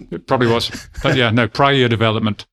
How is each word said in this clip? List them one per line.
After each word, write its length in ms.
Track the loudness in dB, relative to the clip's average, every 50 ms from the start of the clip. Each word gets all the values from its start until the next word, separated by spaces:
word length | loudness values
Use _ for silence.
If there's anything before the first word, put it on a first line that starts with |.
| -12 -12
It 160 | -14 -10 -6
probably 180 | -2 0 0 2
was. 240 | 2 2 0 -2 -6 -10 -12 -18 -18 -10 -4
But 160 | -2 0 0
yeah, 140 | 2 2 2
no, 160 | 2 2 0
prior 260 | 0 0 0 2 2 4
year 160 | 2 2 2
development. 560 | 2 0 0 0 0 0 -2 -4 -4 -6 -12 _